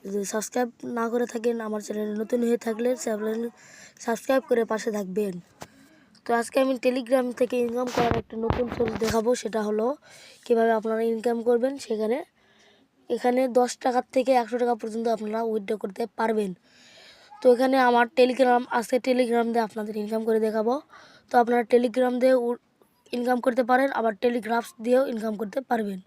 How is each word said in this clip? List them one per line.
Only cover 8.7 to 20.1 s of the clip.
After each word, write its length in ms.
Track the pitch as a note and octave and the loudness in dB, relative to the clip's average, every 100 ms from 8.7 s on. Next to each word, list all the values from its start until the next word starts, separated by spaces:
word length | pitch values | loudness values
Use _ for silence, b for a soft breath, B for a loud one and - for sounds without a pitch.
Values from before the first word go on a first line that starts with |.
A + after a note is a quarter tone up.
| - | -2
সোর্স 140 | A3+ | -4
দেখাবো। 420 | A3 A3 A3+ A3 | -2 0 0 0
সেটা 280 | B3 G#3+ A3 | -2 -4 -4
হলো 340 | G#3+ G#3+ A#3 D4 B B B B | -2 -2 -2 -4 B B B B
কীভাবে 280 | - A3+ A3+ | 0 2 4
আপনারা 300 | A3 A3 A3 | 2 0 -2
ইনকাম 400 | A3+ A3+ A#3+ A#3 | -2 -2 -2 -2
করবেন। 360 | A3+ A#3+ C4 C#4 | 2 2 0 -4
সেখানে, 460 | - G#3+ G#3+ C4+ - b b b b b b _ - | -6 -4 -2 -4 -6 b b b b b b _ -6
এখানে 400 | A#3 B3 B3 C4 | -2 0 2 2
দশ 280 | A#3 B3 - | 2 2 -2
টাকার 260 | C4+ B3 - | -2 -2 0
থেকে 200 | C4 B3+ | -2 2
একশো 260 | B3+ A3 A#3+ | 2 2 -2
টাকা 160 | A#3+ | 0
পর্যন্ত 340 | A3+ A3+ A3 A#3 | -2 -4 -4 -2
আপনারা 340 | G#3+ G#3+ A3 | -2 -4 -4
উইথড্র 340 | A3+ A3 G3 G#3+ | -2 -4 -4 -6
করতে 300 | G#3 F#3+ A#3 - | -6 -8 -8 -2
পারবেন। 380 | A3+ A3 G3 F3 B B B B B B B B | 0 0 -2 -6 B B B B B B B B
তো 100 | B3+ | 4
এখানে 260 | A#3+ C4 C4+ | 6 4 4
আমার 280 | B3 A#3+ A#3+ - | 6 4 4 4
Telegram 460 | B3 B3 B3+ B3 B3+ | 4 6 4 4 2
আছে, 280 | B3 G#3+ B3 | -2 0 0
Telegram 460 | C4 B3+ A#3+ A#3 | 2 2 2 2
দিয়ে 160 | A#3 A#3 | 2 0
আপনাদের 360 | A3 A3 G#3+ G#3+ | -2 -6 -8 -8
ইনকাম 280 | G#3 | -4